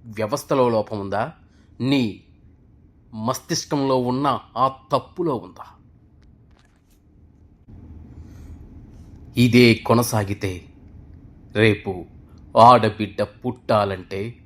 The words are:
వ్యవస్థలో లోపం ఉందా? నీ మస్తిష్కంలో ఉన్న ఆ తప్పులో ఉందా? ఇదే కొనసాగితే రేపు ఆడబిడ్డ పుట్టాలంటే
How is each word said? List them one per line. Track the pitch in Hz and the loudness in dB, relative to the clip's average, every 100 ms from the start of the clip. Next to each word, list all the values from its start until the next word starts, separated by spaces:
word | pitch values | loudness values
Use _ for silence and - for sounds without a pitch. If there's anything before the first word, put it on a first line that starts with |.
| 120 | -16
వ్యవస్థలో | 107 104 143 - 139 123 | -8 -6 -6 -2 0 2
లోపం | 113 104 107 | 0 -4 -8
ఉందా? | 98 98 135 - _ _ _ - | -6 -6 -6 -10 _ _ _ -8
నీ | 123 139 113 90 _ _ - _ _ _ - _ _ | -2 0 -2 -8 _ _ -20 _ _ _ -20 _ _
మస్తిష్కంలో | 110 226 127 - 160 - 147 135 131 | -8 -6 -6 -6 -8 -4 -4 0 0
ఉన్న | 123 127 143 117 - 113 | -2 -2 -2 -4 -8 -2
ఆ | 135 - - | -2 -2 -4
తప్పులో | 135 - - 170 120 | -4 -4 -8 -4 -6
ఉందా? | 90 - - - - _ _ _ - - _ _ _ _ _ _ _ _ - _ - _ - - - - - - - - - - - - - - - - - 120 | -8 -20 -20 -20 -20 _ _ _ -20 -20 _ _ _ _ _ _ _ _ -20 _ -20 _ -20 -20 -20 -20 -20 -20 -20 -20 -20 -20 -20 -20 -20 -20 -20 -20 -8 2
ఇదే | 123 120 120 110 | 4 6 6 4
కొనసాగితే | - 117 120 107 98 101 98 90 - - - - - - - - - 104 | 2 0 0 -4 -4 -6 -8 -10 -18 -20 -20 -20 -20 -20 -20 -20 -10 2
రేపు | 110 101 98 92 85 - - - - 113 | 2 2 -6 -10 -14 -20 -20 -20 0 8
ఆడబిడ్డ | 120 123 107 101 101 - | 8 8 4 -2 -8 -4
పుట్టాలంటే | 127 - 123 120 - 110 101 92 90 98 113 120 | -8 -6 -10 -10 -2 0 0 -6 -10 -10 -10 -12